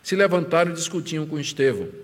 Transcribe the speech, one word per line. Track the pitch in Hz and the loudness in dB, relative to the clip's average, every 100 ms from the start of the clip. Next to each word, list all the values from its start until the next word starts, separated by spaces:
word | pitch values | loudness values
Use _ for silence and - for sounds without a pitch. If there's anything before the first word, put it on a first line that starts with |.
se | - | -2
levantaram | 190 196 180 160 165 175 | 2 4 4 2 2 2
e | |
discutiam | 165 - 185 - 156 156 | 0 -6 -6 -6 -6 -4
com | 156 | -6
Estevão. | 139 - 135 104 85 - | -6 2 2 2 -6 -12